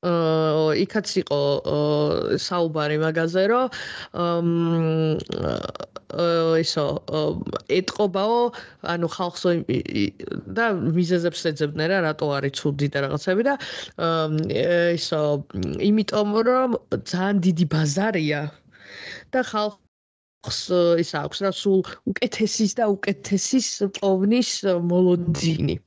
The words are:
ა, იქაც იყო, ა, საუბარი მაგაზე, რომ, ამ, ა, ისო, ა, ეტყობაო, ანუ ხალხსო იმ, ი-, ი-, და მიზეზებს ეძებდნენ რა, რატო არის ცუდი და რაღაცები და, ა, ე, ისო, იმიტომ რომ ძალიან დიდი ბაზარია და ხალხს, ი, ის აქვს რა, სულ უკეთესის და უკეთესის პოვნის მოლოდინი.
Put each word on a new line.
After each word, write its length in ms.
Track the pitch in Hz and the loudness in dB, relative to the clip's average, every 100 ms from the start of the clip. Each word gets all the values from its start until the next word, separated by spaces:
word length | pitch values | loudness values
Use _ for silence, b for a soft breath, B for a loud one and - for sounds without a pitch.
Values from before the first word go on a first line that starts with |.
ა, 100 | 180 170 165 160 156 151 156 | 0 0 2 2 2 2 2
იქაც 360 | 151 202 220 - | 2 0 -2 -2
იყო, 260 | - - 143 143 139 | -4 0 0 0 0
ა, 160 | - 147 147 147 147 - - - | 0 0 2 2 2 0 0 -2
საუბარი 600 | - 180 170 156 147 151 | -2 -2 0 0 -2 0
მაგაზე, 460 | 160 160 165 180 | 0 0 0 2
რომ, 240 | 196 240 254 B B B B | 2 2 0 B B B B
ამ, 360 | - 175 170 170 170 165 165 160 160 160 151 | -4 0 0 2 2 2 2 2 2 2 0
ა, 1040 | - 50 78 55 - - - - _ - 170 170 165 | -4 -4 -2 -4 -6 -10 -14 -14 _ -2 0 2 2
ისო, 300 | 165 165 - 143 147 | 2 0 -2 -2 -4
ა, 160 | - 156 151 165 - - - | -4 -4 -2 -4 -6 -8 -2
ეტყობაო, 720 | 165 185 - 208 185 208 240 240 240 B B | -2 -2 -2 0 0 0 2 0 -2 B B
ანუ 260 | 165 170 170 | -6 -2 -2
ხალხსო 440 | - 175 - 180 | -2 -6 -2 0
იმ, 100 | 170 | 0
ი-, 200 | - - - | 0 -2 -2
ი-, 200 | 104 104 - - - - | -2 -2 -4 -10 -10 -6
და 240 | 196 233 | -2 0
მიზეზებს 720 | 190 - 165 170 180 170 170 | 0 0 2 2 2 0 -2
ეძებდნენ 440 | 170 147 151 151 160 | -4 -2 -4 -2 0
რა, 100 | 190 | 2
რატო 240 | 160 151 151 | 0 0 -2
არის 240 | 139 139 | 0 -2
ცუდი 340 | 135 147 143 143 | -2 -2 0 0
და 100 | 143 | 0
რაღაცები 420 | 139 147 - 185 | -2 -2 0 2
და, 100 | 240 277 B B B | 2 0 B B B
ა, 140 | - 165 165 156 156 160 | -4 0 0 0 0 0
ე, 180 | - 160 175 170 | 0 2 2 2
ისო, 300 | 170 - 156 151 147 - 98 90 - | 0 -2 -2 0 0 -4 -6 -4 0
იმიტომ 540 | 208 214 208 214 208 208 | 2 2 2 0 0 2
რომ 420 | 233 254 262 226 _ 107 | 2 2 2 -2 _ -6
ძალიან 380 | - 180 190 202 | -4 -2 2 4
დიდი 280 | 180 165 165 | 4 2 2
ბაზარია 760 | 160 156 143 208 196 156 147 151 - _ B B B B B B | 2 0 2 0 0 0 -2 -4 -10 _ B B B B B B
და 140 | 262 | -2
ხალხს, 1160 | 247 214 208 208 _ _ _ _ _ _ - - | -2 -2 -4 -6 _ _ _ _ _ _ -8 -8
ი, 160 | - 180 170 | 0 2 4
ის 180 | 170 165 | 4 2
აქვს 260 | 156 147 - | -4 -6 -4
რა, 140 | 196 | -4
სულ 320 | 185 202 190 185 - | -2 2 2 2 -6
უკეთესის 680 | - 196 240 - 214 - 214 | -6 -2 -4 0 -2 2 0
და 120 | - 220 | 2 0
უკეთესის 840 | 202 - 196 - 202 - 262 220 - 202 | 0 -2 -4 -2 -2 2 0 0 -2 -4
პოვნის 640 | - 196 190 196 240 233 - 196 175 | 0 2 2 4 2 2 -2 0 2
მოლოდინი. 1000 | 175 175 185 175 175 156 165 160 143 - | 2 4 6 4 2 0 0 2 0 -2